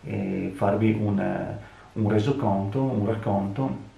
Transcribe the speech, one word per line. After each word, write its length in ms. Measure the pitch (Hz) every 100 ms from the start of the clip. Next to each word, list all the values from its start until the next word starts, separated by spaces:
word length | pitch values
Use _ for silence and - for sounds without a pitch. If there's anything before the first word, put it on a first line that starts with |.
eh, 480 | 98 104 98 95 95
farvi 380 | - 101 104 110
un, 280 | 110 107 98
eh, 380 | 95 95 98 104 - - -
un 140 | - 107
resoconto, 760 | 107 107 135 110 98 104 135
un 240 | 135 110 101
racconto 840 | 110 110 101 98 104 135 - -